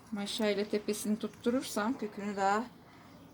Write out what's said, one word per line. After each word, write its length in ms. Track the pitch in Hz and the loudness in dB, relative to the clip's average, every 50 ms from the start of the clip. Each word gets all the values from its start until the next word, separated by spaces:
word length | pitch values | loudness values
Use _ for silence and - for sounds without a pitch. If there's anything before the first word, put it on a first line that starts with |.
| - - - | -12 -8 -6
maşayla 520 | 202 202 202 - - 220 208 202 196 208 | -6 -4 -4 -2 0 2 2 2 2 0
tepesini 540 | 214 - 208 208 - 214 214 - 208 214 208 | 0 0 -2 0 -2 -2 -2 0 0 0 0
tutturursam 800 | - 208 - - - 240 240 269 311 - - 214 208 226 269 - | -2 -6 -8 -2 0 0 2 2 0 -2 -2 0 0 0 0 -2
kökünü 380 | 220 202 - 208 196 208 202 | -4 -6 -6 -6 -6 -4 0
daha 280 | 196 196 196 202 214 247 - - - - - - - - - - - - - | 2 4 4 4 4 2 -2 -8 -18 -20 -20 -20 -20 -20 -20 -20 -20 -20 -20